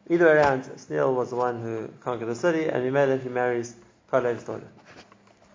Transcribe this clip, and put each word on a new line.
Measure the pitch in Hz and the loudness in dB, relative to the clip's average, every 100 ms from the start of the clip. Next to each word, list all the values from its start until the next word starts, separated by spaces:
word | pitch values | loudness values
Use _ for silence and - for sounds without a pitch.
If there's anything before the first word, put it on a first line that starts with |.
| - | -2
Either | 170 170 | 4 6
way | |
around, | 151 143 131 | 6 4 2
Sneal | 135 - - 151 139 | -4 -14 -6 -2 0
was | 127 120 | 0 -2
the | 123 | -2
one | 123 117 | -2 -4
who | 113 113 - - | -6 -8 -10 -10
conquered | 131 117 113 | -8 -6 -6
the | |
city, | 120 175 160 160 | -2 0 0 0
and | - | -2
he | 127 | 0
made | 139 135 | 2 2
it, | 131 | 0
he | 123 | -2
marries | 123 123 120 117 - - _ _ | -2 0 -2 -4 -12 -20 _ _
Kalev's | 131 123 110 | 0 0 -2
daughter. | - 107 - - - - - _ _ _ _ | -8 -12 -12 -20 -20 -20 -20 _ _ _ _